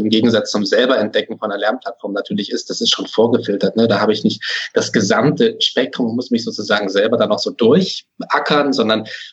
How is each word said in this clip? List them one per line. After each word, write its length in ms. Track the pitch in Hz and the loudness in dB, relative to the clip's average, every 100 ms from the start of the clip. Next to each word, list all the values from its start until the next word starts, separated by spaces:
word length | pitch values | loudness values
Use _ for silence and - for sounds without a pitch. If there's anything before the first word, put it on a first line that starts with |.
im 60 | 107 | 2
Gegensatz 400 | 110 117 110 104 | 2 4 2 0
zum 140 | 107 101 | -2 0
selber 340 | 104 123 120 | 2 2 2
Entdecken 400 | 107 107 - 113 | 0 -2 -4 -6
von 100 | 107 | -6
einer 100 | 101 | -2
Lernplattform 540 | 104 120 - - 101 | -2 -4 -8 -10 -6
natürlich 380 | 98 - 208 - | -6 -4 -6 -4
ist, 180 | 117 - | -6 -6
das 100 | - | -2
ist 120 | - | 0
schon 160 | - - | 0 -2
vorgefiltert, 680 | - 117 117 110 101 95 110 | 2 2 2 0 -2 0 2
ne? 120 | 113 | 2
Da 120 | 101 | 2
habe 140 | 107 | 2
ich 100 | 107 | 2
nicht 460 | 110 - - - - 113 | 0 -2 -6 -6 -2 -2
das 160 | - | 0
gesamte 640 | 120 101 110 135 - 113 - | 0 2 2 2 2 0 2
Spektrum 500 | - - 131 - 117 | -2 0 -2 -2 -2
und 60 | 117 | -2
muss 140 | 123 | -2
mich 140 | 117 | -2
sozusagen 460 | 117 110 104 104 98 | -4 -6 -2 -2 0
selber 280 | 98 107 147 | 0 2 2
dann 120 | 104 | 0
noch 100 | 104 | 0
so 100 | 104 | -4
durchackern, 1200 | - 113 165 185 - - - - 143 - 151 139 | 2 4 4 2 -6 -14 -14 -4 -2 0 0 2
sondern 360 | 127 110 110 110 - - | 0 2 0 -2 -14 -16